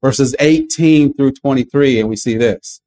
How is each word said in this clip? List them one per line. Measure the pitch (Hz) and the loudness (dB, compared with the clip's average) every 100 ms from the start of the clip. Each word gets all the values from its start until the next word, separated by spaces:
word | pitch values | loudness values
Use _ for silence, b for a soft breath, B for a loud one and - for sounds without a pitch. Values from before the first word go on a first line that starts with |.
verses | 135 127 135 123 | -2 0 -2 0
eighteen | 147 160 160 - 160 156 143 | 0 0 -2 -2 2 4 2
through | - 135 | 0 -2
twenty-three, | 135 139 135 120 139 143 120 | -2 -4 -2 -2 0 0 2
and | 110 | -2
we | 110 | -4
see | - 113 | -4 -2
this. | 117 98 - - | 0 -2 -10 -20